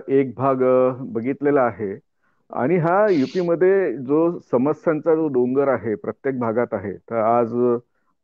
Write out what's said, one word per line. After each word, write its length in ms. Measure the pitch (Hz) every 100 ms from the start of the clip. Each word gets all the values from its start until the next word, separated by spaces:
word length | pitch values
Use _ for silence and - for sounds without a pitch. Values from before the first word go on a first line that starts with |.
| -
एक 260 | 135 135
भाग, 220 | 101 135 131
अ, 460 | 127 127 127 127
बघितलेला 580 | 135 110 120 135 143 143
आहे, 380 | 120 95 101 110 _ _ _ _ _
आणि 240 | - 127 180
हा 320 | 165 190 214
युपीमध्ये 840 | 165 131 185 175 165 185 196 175 120
जो 420 | 127 151 170 175
समस्यांचा 760 | - 127 139 151 170 151 165
जो 140 | 160 156
डोंगर 400 | 127 123 135 139
आहे 260 | 120 110
प्रत्येक 440 | 101 107 - 135 131
भागात 280 | 117 110 117
आहे, 200 | 104 101
तर 240 | 87 - 113
आज, 600 | 110 120 113 120 123 120 - _ _ _